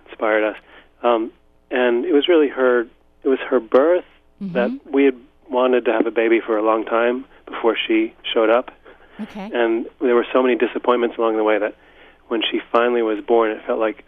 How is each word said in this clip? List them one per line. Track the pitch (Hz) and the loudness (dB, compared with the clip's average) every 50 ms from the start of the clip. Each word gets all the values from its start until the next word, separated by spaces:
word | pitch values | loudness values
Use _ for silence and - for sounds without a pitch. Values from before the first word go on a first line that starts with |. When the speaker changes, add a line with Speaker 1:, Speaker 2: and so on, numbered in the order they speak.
| _ | _
Speaker 1:
inspired | - - - 117 107 107 107 107 | -20 -10 -6 -2 0 0 0 0
us. | 107 98 - - _ - - - _ _ _ | -2 -4 -8 -16 _ -20 -20 -20 _ _ _
Um, | - 120 120 110 117 120 - _ _ _ _ _ _ _ | 0 0 0 0 -2 -6 -10 _ _ _ _ _ _ _
and | - 127 123 120 120 120 - | -2 0 0 2 0 0 0
it | 180 147 | 2 2
was | 143 139 180 | 2 4 4
really | 175 156 147 | 4 4 2
her, | 120 - 131 131 127 123 120 113 - _ _ _ _ _ _ - | 2 0 0 0 2 2 0 -2 -4 _ _ _ _ _ _ -2
it | |
was | 139 131 - - - | -2 -2 -2 -2 -2
her | 131 120 | -2 -2
birth | 113 - - 127 147 165 180 175 - - _ _ _ _ _ _ | 0 2 2 4 4 4 2 0 -2 -8 _ _ _ _ _ _
Speaker 2:
Mm-hmm. | 202 190 165 | -12 -6 -4
Speaker 1:
that | 123 120 233 262 277 - 330 135 | -2 -2 -2 -4 -8 -10 -2 0
we | 139 139 | 2 2
had | 135 127 120 - _ _ _ _ - | 2 2 -2 -10 _ _ _ _ -6
wanted | 131 123 127 127 127 120 113 | -2 0 2 2 2 0 0
to | 120 | 0
have | 113 113 110 | 0 0 -2
a | 117 | -2
baby | 110 117 113 113 117 117 | 0 0 2 2 2 0
for | - 117 110 | 0 -2 -2
a | 107 110 | 0 2
long | 110 110 110 104 | 2 0 0 0
time | - 117 113 120 123 123 131 - - - - _ | -2 0 0 0 0 -2 -4 -8 -14 -20 -20 _
before | - - - - 113 104 | -14 -10 -2 -2 0 0
she | - - - 113 110 113 113 - - - - - | 0 -2 0 0 0 0 -2 -6 -12 -12 -4 -2
showed | 120 113 110 | 0 2 2
up. | 117 123 - - - _ _ - - - - - - - | 2 2 0 -4 -12 _ _ -20 -20 -20 -20 -20 -16 -14
Speaker 2:
Okay. | 214 - - 214 185 226 - | -14 -14 -12 -14 -12 -6 -2
Speaker 1:
And | 120 117 113 113 117 - - - - | -2 0 0 0 -2 -4 -8 -8 -4
there | 139 123 120 | -2 0 2
were | 120 - - | 0 0 0
so | - 127 | 0 0
many | 131 127 120 | 2 2 0
disappointments | - 127 107 - 120 - 127 123 120 120 113 - | 0 -2 -2 -4 -4 -2 0 0 0 -2 -4 -2
along | 120 113 113 110 | -2 -2 0 0
the | 110 107 | 0 0
way | 107 107 | 0 0
that | 98 104 - - _ _ - _ - - - _ _ _ - | 0 -2 -4 -6 _ _ -20 _ -20 -20 -20 _ _ _ -6
when | 120 - | -4 -4
she | - - - - - - | -2 -4 -4 -6 -4 0
finally | - 117 120 123 120 120 | 0 2 2 2 2 0
was | 113 110 107 104 101 | 0 -2 -2 -4 0
born, | - 117 117 113 107 | 2 2 2 2 2
it | 107 107 - | -2 -4 -6
felt | - 120 113 | -6 -2 -2
like | 110 110 104 - - | -2 -4 -4 -8 -14